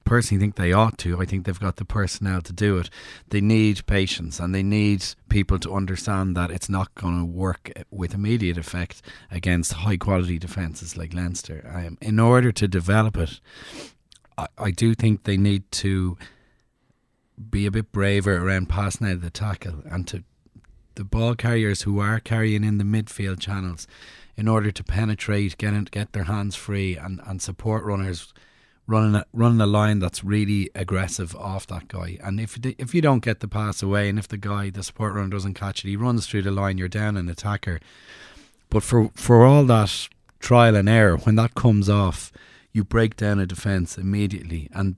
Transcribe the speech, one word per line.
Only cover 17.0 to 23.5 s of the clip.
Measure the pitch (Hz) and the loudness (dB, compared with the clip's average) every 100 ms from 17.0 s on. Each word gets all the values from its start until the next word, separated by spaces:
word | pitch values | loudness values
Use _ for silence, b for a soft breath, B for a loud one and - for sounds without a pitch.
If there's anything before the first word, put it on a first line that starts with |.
| _ _ _ - 107 | _ _ _ -20 -6
be | 101 101 | -2 0
a | |
bit | 110 107 | -2 -2
braver | 101 98 101 98 90 | 0 2 2 2 2
around | 90 95 90 | 2 0 0
passing | 92 101 - 107 | -2 -2 -2 -4
out | |
of | 90 | -4
the | 87 | -6
tackle | - 107 92 92 76 - | -6 -6 -6 -8 -10 -8
and | 87 87 | -8 -8
to | 95 - _ _ - - - _ | -10 -14 _ _ -20 -20 -20 _
the | - | -12
ball | 98 113 117 | -4 0 0
carriers | 117 120 117 107 98 | 0 0 2 2 0
who | 104 101 | -2 0
are | 104 110 | 0 -2
carrying | - 113 110 107 | -2 0 2 2
in | 107 104 | 2 0
the | |
midfield | 101 110 107 - 98 92 | 0 -2 -2 -6 -6 -6
channels | 95 | -6